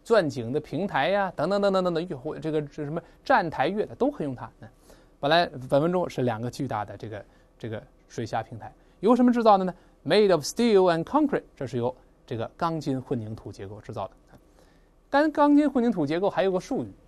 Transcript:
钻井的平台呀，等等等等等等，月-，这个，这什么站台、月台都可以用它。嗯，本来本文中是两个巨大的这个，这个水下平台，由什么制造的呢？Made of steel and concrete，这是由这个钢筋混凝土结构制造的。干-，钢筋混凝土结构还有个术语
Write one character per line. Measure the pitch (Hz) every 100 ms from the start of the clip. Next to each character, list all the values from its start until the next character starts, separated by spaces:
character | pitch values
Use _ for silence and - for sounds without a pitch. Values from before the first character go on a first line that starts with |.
钻 | - 226 156
井 | 123 113
的 | 147
平 | - 143 196
台 | 147 156
呀， | 202 190 -
等 | 160
等 | 202
等 | 202
等 | 190 180
等 | 160
等， | 180
月-， | 143 151 151
这 | 156
个， | 151
这 | 143 -
什 | 143
么 | 165 - -
站 | - 254 170
台、 | - 143
月 | 208 175
台 | 117
都 | 262
可 | 294
以 | 147
用 | 117
它。 | 120 -
嗯， | 110 _ _ - _ _
本 | 143
来 | 165 175 135 127
本 | 139
文 | 165
中 | 180 151
是 | -
两 | 123 110
个 | 120
巨 | - 131
大 | 110 104
的 | 101
这 | 110
个， | 104 - _ _ _
这 | 107
个 | 107 - _ _
水 | -
下 | 113 117
平 | 113 110
台， | - - _ _
由 | 190 247
什 | 247
么 |
制 | 240
造 | 220 196
的 | 185
呢？ | - _ _ -
Made | 196 202
of | 165
steel | 139 - 240 196 185 165
and |
concrete， | 165 285 294 180 - _
这 | 131
是 | 123
由 | 120 - _ _ -
这 | 117
个 | 113 -
钢 | 170 160
筋 | 147 131
混 | - 123
凝 | 107 113
土 | 110
结 | 98 98
构 | 104
制 | -
造 | 107 95
的。 | - _ - _ _ _ _ _ _ _
干-， | 277 311
钢 | 294 294 285
筋 | 294
混 | 254
凝 | 240
土 | 180 143
结 | 165
构 | 196
还 | -
有 | 156
个 | 180
术 | - 247
语 | 110 -